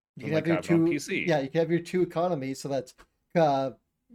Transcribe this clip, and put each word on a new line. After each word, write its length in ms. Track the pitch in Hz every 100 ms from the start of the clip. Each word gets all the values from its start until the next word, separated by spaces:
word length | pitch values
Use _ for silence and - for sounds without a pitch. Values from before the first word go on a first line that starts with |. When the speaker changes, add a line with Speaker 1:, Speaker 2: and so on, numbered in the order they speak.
| _ -
Speaker 1:
You 60 |
Speaker 2:
but, 80 | 147
Speaker 1:
can 20 |
Speaker 2:
like, 140 | 156 160
Speaker 1:
have 0 |
your 100 | 165
Speaker 2:
have 80 |
it 60 | -
on 120 | 170
Speaker 1:
two, 20 |
Speaker 2:
P 140 | 165 147
C." 360 | - 185 175
Speaker 1:
yeah, 60 | 151
you 80 | 135
can 100 | 160
have 100 | 160
your 100 | 170
two 220 | 170 185
economies 580 | 175 165 180 160 135 135
so 80 | 143
that, 240 | 135 - - - _ _
uh, 380 | 175 151 135 135 - _ _ _